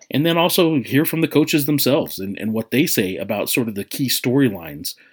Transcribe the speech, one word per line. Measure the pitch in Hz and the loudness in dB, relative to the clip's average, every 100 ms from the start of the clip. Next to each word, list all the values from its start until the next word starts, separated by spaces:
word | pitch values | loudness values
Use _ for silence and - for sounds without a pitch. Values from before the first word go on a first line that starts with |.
| - | -4
and | 131 165 | 0 2
then | 165 | 2
also | 175 - 165 156 | 2 2 2 2
hear | 107 131 | 2 0
from | 156 160 | 2 0
the | 160 | 0
coaches | 143 151 156 143 | 2 2 2 2
themselves | 147 127 151 - - | 0 2 2 0 -6
and, | 98 98 | -8 -6
and | 110 | -4
what | 110 - | -4 -2
they | 123 165 | 0 2
say | - 92 92 | 0 -2 -4
about | 98 104 - | -4 -4 -2
sort | - 113 | -2 -2
of | 101 | -4
the | |
key | 101 - 127 | -8 -4 -2
storylines | - 131 131 131 95 82 73 85 - _ | -2 2 4 2 0 -8 -10 -10 -12 _